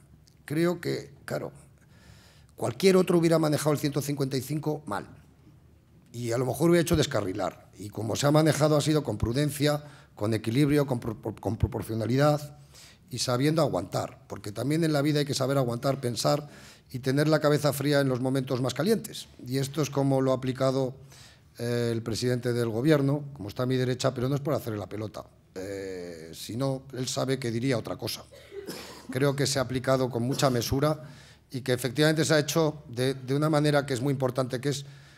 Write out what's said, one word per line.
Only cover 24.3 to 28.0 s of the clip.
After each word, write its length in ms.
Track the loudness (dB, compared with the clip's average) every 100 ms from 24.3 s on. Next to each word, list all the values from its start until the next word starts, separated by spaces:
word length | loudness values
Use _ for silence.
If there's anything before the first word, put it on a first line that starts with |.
| -2
es 60 |
por 140 | -2 -4
hacerle 240 | -4 -6
la 100 | -6
pelota. 360 | -8 -8 -10 -16 _ _
Eh, 800 | -12 -10 -8 -8 -10 -12 -14 -14
si 220 | -14 -8 -2
no, 280 | -2 -2 -8
él 140 | -8 -4
sabe 300 | -2 0 0
que 140 | -2
diría 260 | -2 0 0
otra 200 | -2
cosa. 260 | -6